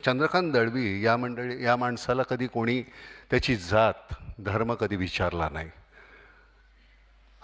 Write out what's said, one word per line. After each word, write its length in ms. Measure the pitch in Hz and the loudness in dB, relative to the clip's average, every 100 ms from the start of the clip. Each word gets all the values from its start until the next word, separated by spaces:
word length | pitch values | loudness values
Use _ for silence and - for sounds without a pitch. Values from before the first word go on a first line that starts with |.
| 131 | 0
चंद्रकांत 480 | 127 151 180 175 | 2 2 0 2
दळवी 520 | 127 113 127 110 98 113 | 2 2 0 -2 0 2
या 120 | 120 | 2
मंडळी, 460 | 123 120 123 127 | 0 -6 -8 -2
या 120 | 120 123 | 2 2
माणसाला 480 | 123 117 - 127 | 0 -2 -2 0
कधी 240 | 127 123 127 | 0 -2 -4
कोणी 340 | 117 113 127 113 - - - - | -2 0 0 -4 -14 -20 -16 -2
त्याची 260 | 123 - 110 | 0 2 0
जात, 580 | 85 107 110 - - - - - | 2 4 4 2 -8 -14 -14 -8
धर्म 340 | 101 104 113 | -2 0 0
कधी 220 | 117 104 98 | 0 0 0
विचारला 540 | 90 - 90 85 78 | -2 0 -2 0 -4
नाही. 200 | 78 80 - - - - - - - _ _ _ _ _ _ _ _ _ - | -6 -12 -14 -20 -20 -20 -20 -20 -20 _ _ _ _ _ _ _ _ _ -2